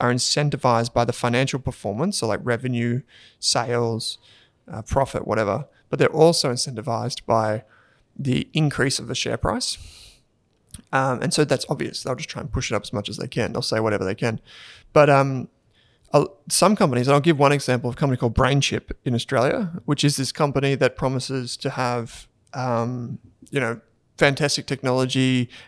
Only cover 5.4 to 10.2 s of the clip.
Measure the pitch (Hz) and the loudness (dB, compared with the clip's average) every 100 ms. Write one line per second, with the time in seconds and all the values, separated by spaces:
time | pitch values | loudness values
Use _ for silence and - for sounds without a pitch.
5.4 | 104 107 147 _ _ - 147 151 160 165 | 0 -2 -6 _ _ 0 0 6 4 4
6.4 | 143 120 - 117 113 113 117 - - 113 | 0 -2 -4 -6 -6 -4 -4 -6 0 0
7.4 | 107 107 - _ _ _ _ - 123 127 | 2 -2 -8 _ _ _ _ -6 -2 -2
8.4 | - 156 151 - 143 - 123 127 120 117 | -2 0 0 2 0 -2 -4 -6 -4 -2
9.4 | - 240 - - - - - - | -2 -2 -4 -8 -14 -20 -20 -20